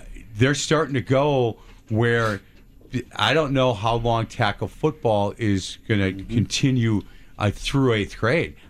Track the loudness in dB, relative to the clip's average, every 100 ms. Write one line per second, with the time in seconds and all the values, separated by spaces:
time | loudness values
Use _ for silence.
0 | -16 -18 -14 0 2 2 0 0 0 -2
1 | 0 2 2 2 0 -2 -14 -20 -4 0
2 | 2 2 0 -2 -10 -20 -20 -20 -8 -8
3 | -6 -2 2 2 2 2 2 2 0 0
4 | 0 0 -2 -2 -2 -2 -8 -2 -2 0
5 | 2 2 0 0 0 0 -2 -10 -2 0
6 | 0 -2 -2 0 0 0 2 2 2 0
7 | -4 -12 -18 -4 -4 -2 -2 2 2 2
8 | -2 -2 0 0 -2 -8 -6